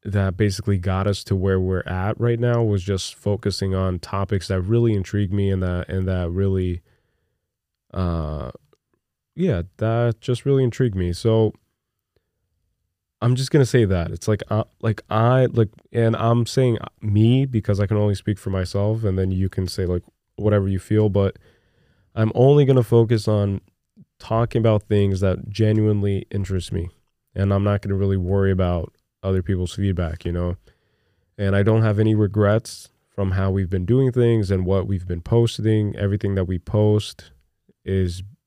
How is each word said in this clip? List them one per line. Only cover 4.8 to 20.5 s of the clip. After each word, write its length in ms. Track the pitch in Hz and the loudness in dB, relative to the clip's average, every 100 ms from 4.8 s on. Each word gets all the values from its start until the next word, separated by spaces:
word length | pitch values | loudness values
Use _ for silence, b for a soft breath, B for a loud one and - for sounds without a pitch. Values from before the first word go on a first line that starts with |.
| 117 | 2
intrigue 400 | 104 92 104 101 | 0 -2 -2 -2
me 160 | 101 98 | 0 0
and 120 | 95 | 0
that, 260 | 92 90 - | -2 -4 -4
and 180 | 95 92 | -4 -2
that 220 | 92 87 | -2 -2
really, 520 | 87 98 95 92 87 _ _ _ _ _ _ _ _ _ _ _ | -2 -2 0 -2 -4 _ _ _ _ _ _ _ _ _ _ _
uh, 580 | - 90 85 78 78 62 - _ _ _ _ _ _ _ - | -6 -4 -2 -4 -6 -10 -14 _ _ _ _ _ _ _ -4
yeah, 280 | 185 98 87 _ | -2 -2 -4 _
that 420 | 110 117 120 113 | -2 0 0 -2
just 240 | - 123 - | -4 -4 0
really 180 | 135 | 2
intrigued 320 | 127 - 127 95 | 2 0 -2 0
me. 180 | 87 | -2
So 400 | 87 113 113 110 - _ _ _ _ _ _ _ _ _ _ _ _ _ _ _ _ | -2 0 2 2 0 _ _ _ _ _ _ _ _ _ _ _ _ _ _ _ _
I'm 140 | 120 123 | 0 0
just 160 | 135 | 2
gonna 140 | 156 131 | 2 4
say 200 | 131 107 | 4 2
that 260 | 92 85 | 2 -2
it's 160 | - - | -6 -2
like, 160 | 107 - | -4 -2
uh, 140 | 107 110 _ | -4 -4 _
like, 200 | 113 104 - | -4 -4 -4
I, 380 | 107 113 127 127 | 0 2 4 2
like, 220 | 117 107 _ _ | 2 0 _ _
and 240 | 117 113 113 | -2 0 2
I'm 300 | 113 120 117 | 0 0 0
saying 320 | - 127 113 - _ | 0 0 0 -6 _
me 440 | 107 104 113 127 135 | -2 4 4 4 2
because 340 | 117 104 98 | -2 -2 -2
I 60 | 101 | 0
can 120 | 107 | 2
only 180 | 104 98 | 0 0
speak 220 | - 101 | -4 -6
for 120 | - | -4
myself, 540 | 95 92 101 101 110 | -4 -4 -2 -2 0
and 140 | 110 95 | 0 0
then 140 | 95 | 0
you 180 | 92 95 | 0 -2
can 180 | - 92 | -2 -6
say, 180 | - 92 | -4 -2
like, 180 | 90 - _ _ - | -2 -6 _ _ -4
whatever 340 | 107 | 0